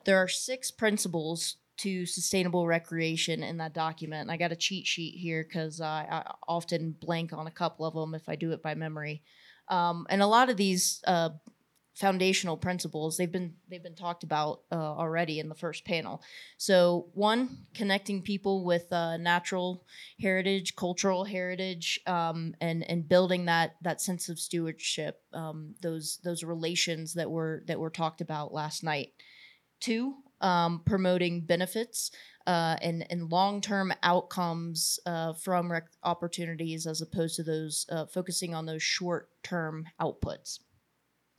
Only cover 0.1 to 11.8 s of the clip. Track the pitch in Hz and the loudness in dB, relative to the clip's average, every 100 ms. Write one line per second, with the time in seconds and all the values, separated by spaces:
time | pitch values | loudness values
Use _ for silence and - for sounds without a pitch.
0.1 | 190 185 - - 254 - - 220 208 185 | 4 4 0 -4 -4 -6 0 2 2 0
1.1 | 165 156 165 - - _ - 196 185 175 | -2 -2 -2 -4 -6 _ -6 -2 -2 -2
2.1 | - - 190 180 175 170 165 165 165 165 | -2 0 2 4 4 4 2 2 -2 0
3.1 | 165 - 160 156 165 160 156 160 160 156 | 0 0 -2 -4 -4 -6 -2 -4 -4 -8
4.1 | 156 147 160 170 170 - 190 - - 165 | -8 -6 -2 -2 0 -2 -2 -4 -4 -4
5.1 | - 170 160 160 170 160 156 156 156 151 | -6 -4 -2 -2 -4 -4 -4 -4 -4 -4
6.1 | 160 - - - 170 165 170 160 151 - | -4 -6 -10 -4 -4 0 -2 -2 -6 -2
7.1 | 165 165 156 156 - 170 - 160 160 160 | -2 -2 -6 -10 -2 -4 -2 -4 -4 -4
8.1 | 160 - 151 165 160 156 151 160 156 151 | -6 -6 -4 -2 -2 -4 -4 -6 -6 -6
9.1 | 151 _ - - - - 190 175 170 - | -8 _ -20 -20 -14 -2 2 2 0 0
10.1 | 196 202 226 254 202 196 180 - - - | 4 8 8 8 6 4 4 2 0 2
11.1 | 175 165 156 - _ _ _ | 4 2 -2 -18 _ _ _